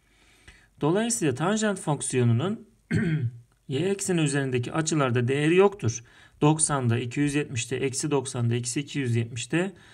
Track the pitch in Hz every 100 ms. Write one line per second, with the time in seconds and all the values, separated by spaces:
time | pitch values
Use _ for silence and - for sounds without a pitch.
0 | _ _ _ _ - - _ _ 147 190
1 | 233 226 156 120 170 214 214 196 - 143
2 | - 127 120 117 180 226 - _ - 156
3 | 175 151 120 - - _ - 135 185 196
4 | 196 170 147 143 135 123 123 160 156 156
5 | 131 123 120 139 151 180 202 202 113 -
6 | - - - _ 151 156 - 143 120 117
7 | 123 143 147 143 147 123 - 127 135 123
8 | 151 139 127 127 117 120 120 151 139 143
9 | 127 117 113 123 - 160 190 180 -